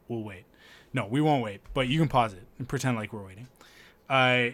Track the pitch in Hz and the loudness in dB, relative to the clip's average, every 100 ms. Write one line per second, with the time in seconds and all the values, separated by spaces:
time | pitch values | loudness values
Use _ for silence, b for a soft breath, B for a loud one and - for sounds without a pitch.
0 | - 117 107 92 - B B B B 135 | -8 -8 -8 -12 -20 B B B B -6
1 | 101 135 156 139 107 98 - 135 127 156 | -2 2 2 2 0 -8 -6 -2 0 2
2 | 143 131 113 92 - - 127 135 135 113 | 2 2 2 -2 -16 -14 -8 -4 -2 -2
3 | 104 107 95 95 127 - B B B B | -6 -10 -14 -16 -20 -20 B B B B
4 | - 135 127 123 120 | 0 4 4 4 2